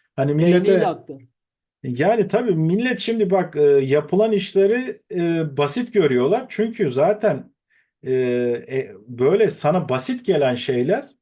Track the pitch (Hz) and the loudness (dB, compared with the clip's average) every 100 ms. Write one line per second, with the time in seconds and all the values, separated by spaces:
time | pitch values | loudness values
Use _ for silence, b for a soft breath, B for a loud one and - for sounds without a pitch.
0 | b - 139 147 170 180 196 190 196 156 | b -4 -2 2 4 4 4 2 0 -4
1 | - 135 - _ _ _ _ _ 131 123 | -10 -20 -20 _ _ _ _ _ -8 -2
2 | 170 226 185 214 247 165 160 196 247 247 | 0 0 0 -2 0 0 0 0 0 -2
3 | - 226 196 190 180 147 147 139 135 147 | -4 -2 0 0 -2 2 4 4 4 0
4 | 147 185 220 202 190 196 196 247 254 - | 0 0 2 0 0 2 2 2 -4 -10
5 | _ 180 170 165 156 135 143 240 - 208 | _ -4 -2 -2 -2 -2 -2 -2 -2 0
6 | 151 123 131 220 254 - 226 226 165 123 | 2 2 2 0 -2 -4 -4 -2 -2 2
7 | 160 208 214 143 - _ _ _ _ _ | 0 2 -2 -2 -6 _ _ _ _ _
8 | 127 127 127 123 120 120 - 135 - 98 | -4 -2 0 0 -2 -4 -4 -8 -8 -12
9 | 110 120 131 202 208 - 165 180 131 131 | -16 -2 2 4 2 0 0 0 0 -4
10 | - 247 - 160 135 120 - 123 127 202 | -4 -4 0 2 2 0 -2 -2 0 -2
11 | - _ | -4 _